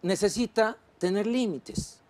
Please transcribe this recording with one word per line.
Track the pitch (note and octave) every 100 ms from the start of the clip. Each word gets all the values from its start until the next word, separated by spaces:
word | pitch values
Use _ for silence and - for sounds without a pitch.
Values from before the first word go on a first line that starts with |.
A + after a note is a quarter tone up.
necesita | F3 F#3+ G#3 G#3 A#3+ - A3 A#3+ - _
tener | F3+ G3 G#3
límites. | B3 A#3 C#3+ - G#2 - -